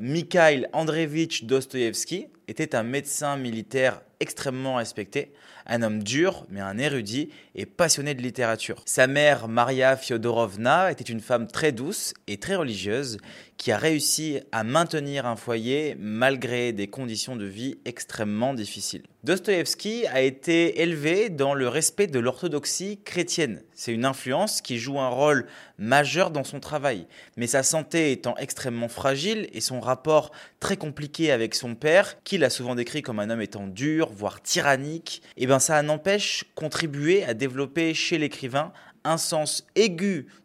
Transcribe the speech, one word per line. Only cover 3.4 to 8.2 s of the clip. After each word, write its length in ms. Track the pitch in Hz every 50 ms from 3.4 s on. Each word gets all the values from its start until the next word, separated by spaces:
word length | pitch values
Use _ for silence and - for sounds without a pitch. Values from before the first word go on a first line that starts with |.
| 131 120 113 113 101 - - 135 131 127 113 - - _ _ _
extrêmement 560 | 160 - - - - 143 127 131 131 135 131
respecté, 560 | 123 113 - - - 101 92 - 139 143 - - - - - - - -
un 160 | - 117 117 117
homme 200 | 110 107 107 104
dur, 440 | 101 123 143 170 190 - - - -
mais 120 | 95 101
un 180 | 98 95 98 110
érudit 500 | 139 151 143 127 107 101 113 135 147 147 - - - _ -
et 100 | - -
passionné 480 | - - - 175 160 - 143 139 147 147
de 80 | 123